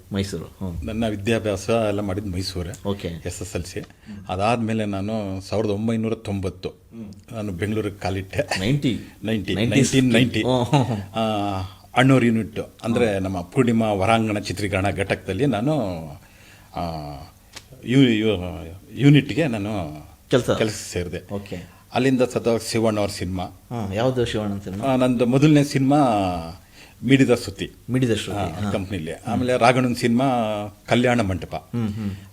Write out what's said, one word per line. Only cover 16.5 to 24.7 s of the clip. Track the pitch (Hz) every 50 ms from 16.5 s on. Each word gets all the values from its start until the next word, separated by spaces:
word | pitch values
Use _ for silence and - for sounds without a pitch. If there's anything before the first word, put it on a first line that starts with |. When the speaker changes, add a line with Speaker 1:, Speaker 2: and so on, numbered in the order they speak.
| - - - - -
Speaker 2:
ಆ, | 78 85 82 80 78 73 73 71 69 - - - - - - - - - - - - -
ಯು-, | - 123 139 135 120 113 107
ಯು-, | 110 110 101 90 90 87 85 82 82 82 90 92 - - -
ಯೂನಿಟ್‌ಗೆ | 98 123 143 147 135 - - 101 135 165
ನಾನು | 139 113 104 98 104 110 98 85 76 76 76 71 - - - - -
Speaker 1:
ಕೆಲ್ಸ? | 139 123 120 131
Speaker 2:
ಕೆಲ್ಸ | 104 87 113 107 101 - - -
ಸೇರಿದೆ. | - 90 87 87 85 82 - - 101
Speaker 1:
ಓಕೆ. | 98 - - 98 87 82 - - - - - -
Speaker 2:
ಅಲ್ಲಿಂದ | 110 127 135 131 120
ಸತತ | 123 120 - 110 98 117 117 107 - -
ಶಿವಣ್ಣ | - 113 110 113 104 104
ಅವ್ರ | 101 95 - -
ಸಿನಿಮಾ. | 95 90 92 90 90
Speaker 1:
ಹಾ, | - - - - - 127 117 107 98 95
ಯಾವ್ದು | 107 120 131 127 123 117
ಶಿವಣ್ಣನ | 117 - 107 107 104 104 98
ಸಿನಿಮಾ? | - 98